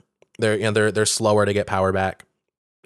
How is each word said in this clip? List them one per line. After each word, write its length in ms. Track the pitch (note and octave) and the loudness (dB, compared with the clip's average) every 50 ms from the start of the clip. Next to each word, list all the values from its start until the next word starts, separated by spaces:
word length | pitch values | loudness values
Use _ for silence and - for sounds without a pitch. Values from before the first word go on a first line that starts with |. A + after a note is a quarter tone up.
| _ _ _ _ _ _ _ - | _ _ _ _ _ _ _ -2
they're, 180 | A2 G#2+ G#2 | -2 0 0
you 80 | G#2 G#2 | 0 -2
know, 60 | A2 | 0
they're, 220 | G#2 G#2+ G#2+ G#2+ | 0 2 0 2
they're 140 | F#2 G#2+ G#2+ | 0 0 0
slower 400 | - - - A2+ G#2+ G#2+ G#2+ G#2 | 0 -2 0 0 2 2 2 2
to 60 | G2+ G2 | 2 0
get 120 | G2+ - | -2 -2
power 240 | - G#2 F#2+ F#2+ F#2+ | -2 -2 0 0 0
back. 340 | F#2+ F#2+ F#2+ F#2+ - - - _ _ _ _ _ _ _ _ _ _ _ _ | 0 0 -2 -4 -4 -8 -18 _ _ _ _ _ _ _ _ _ _ _ _